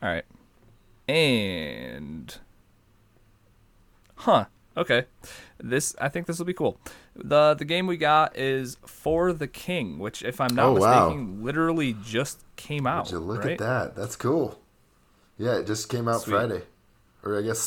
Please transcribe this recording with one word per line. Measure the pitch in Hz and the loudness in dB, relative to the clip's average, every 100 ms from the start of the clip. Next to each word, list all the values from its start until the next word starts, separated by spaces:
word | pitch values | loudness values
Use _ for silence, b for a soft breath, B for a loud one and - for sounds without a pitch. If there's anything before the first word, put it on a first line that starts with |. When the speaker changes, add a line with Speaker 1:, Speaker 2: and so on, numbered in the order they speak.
Speaker 1:
all | 101 | -4
right. | 85 - - _ _ _ _ _ _ - | -4 -6 -16 _ _ _ _ _ _ -2
And, | 156 151 120 101 87 76 57 64 65 73 78 - - - _ _ _ _ _ _ _ _ _ _ _ _ _ _ _ _ - | 2 4 2 0 -4 -6 -10 -12 -12 -12 -12 -14 -18 -20 _ _ _ _ _ _ _ _ _ _ _ _ _ _ _ _ -4
huh, | - 156 98 _ _ - | 4 4 4 _ _ -4
okay. | 175 123 131 _ B B B B | 2 2 0 _ B B B B
This, | 117 131 - - | -2 -2 -2 -4
I | 139 | -4
think | 170 170 | -4 -6
this | 165 | -6
will | 175 | -4
be | |
cool. | 185 127 - B B B - | -2 -2 -2 B B B -12
The, | - 147 151 | 0 4 6
the | 151 | 4
game | 151 170 185 | 0 -2 0
we | 170 | 0
got | 151 156 156 - | 4 4 4 0
is | 135 135 123 - - | -2 -2 -4 -10 -20
For | - 147 160 180 | -6 0 2 2
the | 165 143 | 0 -6
King, | - - 180 107 73 | -8 -6 -4 -4 -6
which, | 104 - | -8 -8
if | 120 - | -6 -2
I'm | 127 | 0
not | 120 135 | 4 4
Speaker 2:
Oh, | |
wow. | 110 104 123 87 | 6 8 8 6
Speaker 1:
mistaken, | 78 113 98 | 2 -6 -8
literally | 117 151 165 165 139 110 | -4 0 0 0 -2 -4
just | 107 117 139 - - - | -4 -2 -2 -6 -18 -16
came | - 147 127 | -8 -4 -2
out, | 160 - | -2 -4
Speaker 2:
Would | |
you | 90 | -6
look | 82 107 | -4 -4
Speaker 1:
right? | 104 | -2
Speaker 2:
at | 175 | -2
that? | 113 127 90 - | -2 -2 -2 -6
That's | 107 - | -8 -4
cool. | 123 156 117 - _ _ _ _ _ _ _ - | 0 0 0 -6 _ _ _ _ _ _ _ -6
Yeah, | 113 104 | -2 0
it | 95 | 0
just | 107 - | -4 -4
came | 123 117 | -4 0
out | 113 | -2
Speaker 1:
Sweet. | - | 0
Speaker 2:
Friday. | 104 117 92 - _ _ _ _ _ | 0 0 -4 -8 _ _ _ _ _
Or | 104 104 | -4 -2
I | |
guess | 107 110 | -2 -2